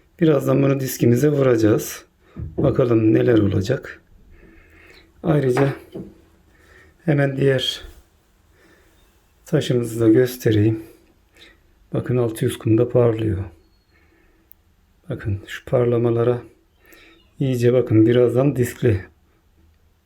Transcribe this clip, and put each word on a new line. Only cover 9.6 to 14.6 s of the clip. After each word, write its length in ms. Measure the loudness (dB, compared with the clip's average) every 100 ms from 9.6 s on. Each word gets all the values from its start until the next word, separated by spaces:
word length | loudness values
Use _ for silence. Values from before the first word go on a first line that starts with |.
| 0 -2 -2 0
da 100 | 4
göstereyim. 760 | 4 2 -2 -2 2 0 -2 -10 -20 _ _ _ _ -20 _ _ _ _
Bakın 240 | -8 -4 -4
altı 280 | -4 -4 -6
yüz 120 | -4
kumda 320 | 0 0 2
parlıyor. 540 | 2 2 0 -4 -6 -8 -16 _ _ _ _ _ _ _ _ _ _